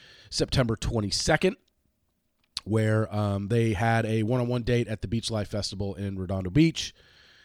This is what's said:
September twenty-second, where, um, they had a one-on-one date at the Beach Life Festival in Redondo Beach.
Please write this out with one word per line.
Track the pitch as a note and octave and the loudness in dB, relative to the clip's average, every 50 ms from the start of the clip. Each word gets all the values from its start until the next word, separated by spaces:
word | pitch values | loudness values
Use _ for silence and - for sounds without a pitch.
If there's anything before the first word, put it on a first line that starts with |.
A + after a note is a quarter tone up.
| - - - - - - | -20 -20 -20 -20 -16 -8
September | - - D#3 - - - C3 A2+ A2+ | -4 -4 -2 0 2 2 2 2 0
twenty-second, | - - - A#2 A2+ G#2 G2 - - - - D#3+ D#3 - F#3 G#3+ - _ _ _ _ _ _ _ _ _ _ _ _ _ _ _ _ _ _ - - - | -2 -2 -2 0 0 0 0 -2 -2 0 0 0 2 2 0 -2 -2 _ _ _ _ _ _ _ _ _ _ _ _ _ _ _ _ _ _ -14 -10 -4
where, | - G#2+ A2 A2 A2 A2 A2 A2 - G2 | -2 0 2 2 4 2 2 0 0 -2
um, | G#2 G#2 G2+ G2+ G2 G2+ G2 | -2 0 0 0 -2 -2 0
they | A#2+ A#2 A#2 A2+ G#2+ | 2 2 2 2 2
had | F#2+ A#2 A2+ A2+ A2+ A2 | 2 2 2 2 2 2
a | G#2+ A2 A2+ A2 | 2 0 0 2
one-on-one | G#2+ B2+ B2+ A#2+ A#2+ B2 B2 A#2 | 2 0 0 0 0 -2 -2 0
date | A#2+ B2 A#2+ A#2+ | 0 0 0 0
at | - A2+ - - | -2 -4 -6 -4
the | |
Beach | G2 G#2 A#2 - - | -4 -4 -2 -2 -2
Life | A2+ G#2+ G2+ - | -2 -4 -4 -2
Festival | - G#2+ G2 - - F#2+ G2+ G2 F#2+ | -4 -4 -4 -4 -6 -6 -6 -6 -6
in | - G2+ G2 G2 | -6 -6 -6 -4
Redondo | F#2+ F#2 F2 G2 F#2+ F#2+ F#2 | -4 -4 -4 -2 -2 -2 2
Beach. | F2+ C#3+ D#3+ E3 - - - - - - - - - - - - - - | 4 6 6 6 4 -2 -8 -8 -10 -16 -20 -20 -20 -20 -20 -20 -20 -20